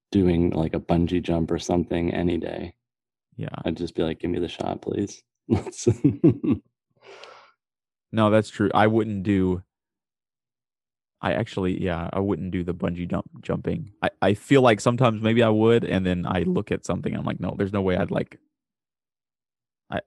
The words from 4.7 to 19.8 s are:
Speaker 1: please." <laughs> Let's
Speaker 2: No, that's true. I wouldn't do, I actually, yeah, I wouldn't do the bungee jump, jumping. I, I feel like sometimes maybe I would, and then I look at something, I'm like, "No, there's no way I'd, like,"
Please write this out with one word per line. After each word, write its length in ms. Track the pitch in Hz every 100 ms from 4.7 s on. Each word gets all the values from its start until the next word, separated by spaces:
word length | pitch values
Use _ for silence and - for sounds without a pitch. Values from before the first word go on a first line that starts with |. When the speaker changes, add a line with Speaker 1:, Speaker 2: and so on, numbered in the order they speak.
| -
Speaker 1:
please." 400 | - - 101 - _
<laughs> 140 | _ -
Let's 380 | 113 - - - 107 143 - 160 - - 104 - _ _ _ - - - - - _ _ _ _ _ _
Speaker 2:
No, 180 | 107 107
that's 180 | 110 104
true. 200 | - 104
I 120 | - 110
wouldn't 360 | 110 107 101
do, 400 | 95 98 92 90 - _ _ _ _ _ _ _ _ _ _ _ _ _ _ _
I 100 | 98
actually, 460 | - 113 - 92 90
yeah, 260 | 92 85 85
I 60 | -
wouldn't 300 | 98 90 95
do 140 | 90
the 100 | 87
bungee 340 | 85 90 87 87
jump, 180 | 90 - 82
jumping. 500 | - 85 - 90 98 -
I, 80 | 87 -
I 120 | 98
feel 280 | 104 - 139
like 180 | 127 107
sometimes 420 | 131 120 127 107
maybe 200 | 110 113
I 60 | 113
would, 340 | 107 110 117
and 200 | - 95
then 220 | 92 90 87
I 140 | 92
look 320 | 87 90 104
at 120 | 85
something, 300 | - 95 -
I'm 100 | -
like, 160 | - -
"No, 140 | 92 -
there's 160 | 101
no 100 | 104
way 140 | 95 92
I'd, 140 | 98
like," 300 | - - - _ _ _ _ _ _ _ _ _ _ _ _ _ _